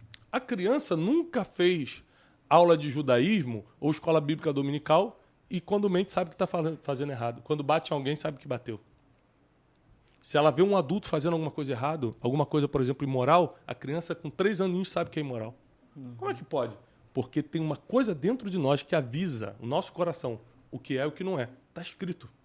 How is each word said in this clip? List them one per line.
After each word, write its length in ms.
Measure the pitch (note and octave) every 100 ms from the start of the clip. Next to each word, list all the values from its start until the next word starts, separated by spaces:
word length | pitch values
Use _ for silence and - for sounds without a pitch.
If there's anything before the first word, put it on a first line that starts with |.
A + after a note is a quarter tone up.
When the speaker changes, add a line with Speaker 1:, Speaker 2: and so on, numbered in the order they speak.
| - - _
Speaker 1:
A 100 | B3+
criança 560 | C4 A3 F#3 C#4+ - D#3+
nunca 480 | F3+ E4 E4+ A#3+
fez 580 | F#3 - F3 F3 C3 - - _ _ _ -
aula 280 | D#3+ F3 D#3+
de 140 | D3+
judaísmo 720 | C3+ C3+ A#2+ E3 G#3+ B2 A2 - -
ou 120 | D3+
escola 300 | D3+ E3+ D#3+
bíblica 320 | D3 D#3+ D#3
dominical 680 | C#3+ C#3 D3 - D#3+ A3 - _ _ -
e 120 | F3+
quando 280 | - G#3 G3+
mente 240 | F3+ G3
sabe 180 | F3+ F3
que 60 | -
tá 100 | F#3
fala-, 300 | F3 D#3+ D#3
fazendo 300 | - C3 C#3+
errado. 300 | A#2+ A#2 A#2
Quando 200 | - D3+
bate 300 | C#3 D#3+ -
em 20 |
alguém, 220 | D3 C#3 D3+
sabe 220 | D#3 C#3+
que 100 | C#3
bateu. 320 | A#2+ A#2+ G#2+ _ _ _ _ _ _ _ _ _ _ _ _ _ _
Se 160 | - D3
ela 140 | D3+
vê 120 | C3+
um 140 | G3 G3
adulto 320 | C#3 G3 -
fazendo 240 | D3+ D#3+
alguma 160 | E3 D#3
coisa 220 | - C#3
errado, 440 | A#2+ C#3 D#3+ A#2 -
alguma 260 | B2 D3 C#3+
coisa, 220 | D3+ C#3+
por 120 | C#3
exemplo, 260 | B2+ C3+ C#3
imoral, 520 | C3 B2+ E3+ E3 - -
a 80 |
criança 400 | - C3+ E3 F3
com 160 | E3 D3+
três 300 | - G3 F3+
aninhos 300 | F#3+ F3+ F#3+
sabe 200 | E3+ E3
que 80 | D#3
é 40 |
imoral. 320 | C#3+ A#2+ A2 - _ _ _ C#3+
Speaker 2:
Uhum. 180 | B2+ A#2+
Speaker 1:
Como 140 | G4
é 40 |
que 100 | -
pode? 320 | - D3 A#2 G#2+ _ _ _
Porque 300 | C3 A#2 D3+
tem 180 | D3+ E3
uma 160 | D#3 C#3
coisa 380 | - B3 A3
dentro 340 | D#3 F3 B3+ G3+
de 80 | F3+
nós 260 | C3+ C#3+
que 120 | -
avisa 600 | E3 B2 C#3+ F#3 A#2+ G#2 G#2
o 60 | A#2
nosso 260 | D#3 -
coração 480 | - E3+ - B2+ A2 - _ _
o 80 | C3+
que 180 | - C3
é 60 |
e 40 | D3+
o 60 |
que 100 | D3+
não 160 | F#3 E3
é. 120 | A#2+ - _
Tá 80 | E3+
escrito. 480 | E3+ - F3 - - _